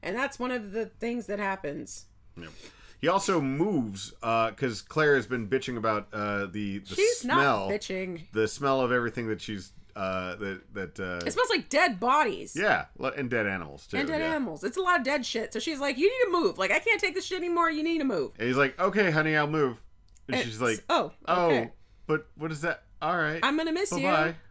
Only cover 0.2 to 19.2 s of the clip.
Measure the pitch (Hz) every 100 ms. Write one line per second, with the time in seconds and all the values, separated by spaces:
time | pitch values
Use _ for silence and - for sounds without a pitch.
0.2 | 277 - 247 247 208 208 220 - 233 240
1.2 | 202 202 196 190 151 147 - - - -
2.2 | - - 82 - - - - - 147 190
3.2 | 185 180 135 139 196 175 113 98 - -
4.2 | 117 113 113 101 135 104 - 156 151 139
5.2 | 101 120 107 131 - 123 110 107 101 107
6.2 | 104 101 101 95 101 98 - - 427 494
7.2 | 247 320 277 233 190 202 - 185 185 170
8.2 | 156 - 110 - 143 135 123 123 117 113
9.2 | 113 107 - 104 92 - - - 95 92
10.2 | 92 90 101 92 - 101 90 - 92 90
11.2 | 87 - 494 392 - 277 349 196 233 285
12.2 | 269 - - - 202 107 - - 131 -
13.2 | 127 117 104 95 78 71 - - 285 311
14.2 | 320 320 240 151 190 294 370 349 254 285
15.2 | 240 220 220 220 - 294 277 247 370 508
16.2 | 480 349 247 165 190 202 453 440 370 370
17.2 | - 370 349 339 330 311 320 330 269 190
18.2 | 131 - 117 127 139 - 185 196 196 156